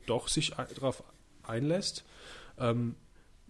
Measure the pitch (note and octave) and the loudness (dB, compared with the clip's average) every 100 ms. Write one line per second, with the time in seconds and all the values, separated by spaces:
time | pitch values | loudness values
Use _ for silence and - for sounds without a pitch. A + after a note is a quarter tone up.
0 | - A#2 - - D3+ - B2+ - C3+ - | 0 0 2 2 0 -2 -6 0 0 0
1 | - - - - - A#2 D3 F3+ - - | -8 -20 -20 -16 -4 0 2 2 0 -4
2 | - - - - - - B2 A#2 A#2 - | -12 -18 -16 -16 -18 0 2 4 2 -2
3 | - - - - - | -12 -20 -20 -20 -20